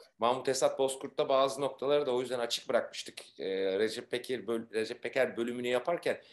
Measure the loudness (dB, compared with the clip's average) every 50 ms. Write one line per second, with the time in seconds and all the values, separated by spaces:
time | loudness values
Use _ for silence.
0 | -20 -16 _ 0 2 2 2 2 0 0 0 2 2 2 2 2 0 0 0 -4
1 | -10 -6 -2 -2 0 2 4 4 4 4 2 0 -4 -4 -4 -2 0 2 2 2
2 | 2 2 0 0 0 -2 -2 -2 -2 -2 -4 -4 -2 2 2 2 2 0 -8 -10
3 | -12 -12 -14 -16 -18 -16 -12 -8 -4 -2 0 0 0 2 2 2 2 2 0 -4
4 | -8 -4 -6 -6 -4 -4 -6 -4 -2 -2 -4 -4 -4 -4 -2 -2 -2 -2 -4 -8
5 | -6 -2 0 2 2 2 0 -2 -2 -2 -2 -4 -2 0 0 0 0 0 -2 -2
6 | 0 -2 -2 -4 -6 -18